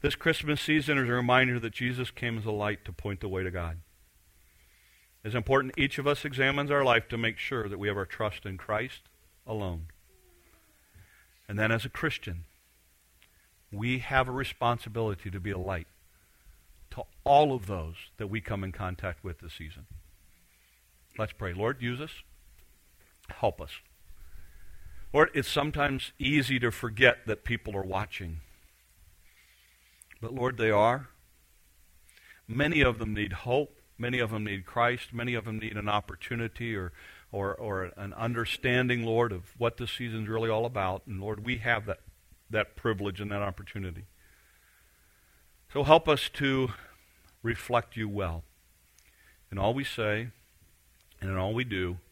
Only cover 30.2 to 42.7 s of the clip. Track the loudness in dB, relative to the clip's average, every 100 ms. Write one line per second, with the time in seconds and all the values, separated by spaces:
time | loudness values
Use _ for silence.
30.2 | -8 0 0 4 4 8 6 4 -2 -20
31.2 | _ _ _ _ _ _ -20 -20 -20 -20
32.2 | -20 -20 -8 0 2 6 4 4 -4 -2
33.2 | -2 -4 0 0 0 -8 _ -8 -2 0
34.2 | 0 -2 -4 -4 -4 2 2 2 -4 -6
35.2 | -2 -4 -4 -6 -6 -4 0 0 0 -12
36.2 | -6 -4 -4 -4 -6 -4 -6 -10 -20 -20
37.2 | -10 -4 -2 -2 -4 -4 -4 -8 -12 -4
38.2 | -2 -2 -2 -2 2 4 4 2 2 4
39.2 | 2 0 -10 -2 -2 -2 -8 -6 -6 -4
40.2 | -2 0 2 2 0 0 0 -2 -6 -8
41.2 | -6 -6 -4 -2 2 0 0 -8 -10 -20
42.2 | _ -20 _ 0 0